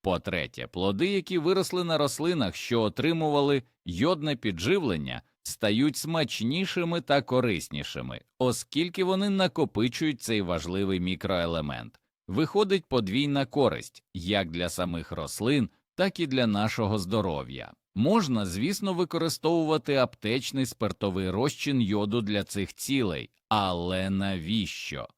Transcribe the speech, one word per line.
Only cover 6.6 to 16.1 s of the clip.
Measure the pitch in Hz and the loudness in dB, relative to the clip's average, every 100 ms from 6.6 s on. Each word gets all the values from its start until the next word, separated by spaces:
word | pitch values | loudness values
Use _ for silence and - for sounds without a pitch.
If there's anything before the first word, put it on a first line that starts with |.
| 190 - 170 170 | -2 -2 -2 -2
та | - 143 | 2 2
кориснішими, | 123 127 120 87 - 73 71 - 64 60 _ _ | 4 2 2 0 -4 -8 -6 -8 -8 -10 _ _
оскільки | 127 - - 139 175 180 | 0 0 -2 -2 -2 0
вони | 185 190 202 | 0 2 2
накопичують | 196 185 - 139 - 123 - 160 131 | 2 2 2 0 2 0 0 -2 -2
цей | - 110 | -2 0
важливий | 90 85 80 95 98 95 | 2 -2 -2 -2 0 0
мікроелемент. | 90 87 95 90 85 85 73 62 57 _ _ _ - | 0 -2 -2 0 0 -2 -4 -6 -12 _ _ _ -6
Виходить | 95 156 196 208 190 - | -2 0 2 2 0 2
подвійна | 127 98 117 147 139 135 | 0 2 0 2 0 0
користь | 147 123 62 - - _ | 2 2 2 -10 -20 _
як | 92 85 104 87 | -8 0 0 0
для | 85 87 | -2 -2
самих | - 87 85 80 | -2 -2 -2 -6
рослин, | 73 73 - 110 143 110 _ _ - | -8 -8 -2 0 2 0 _ _ -2
так | 190 | -2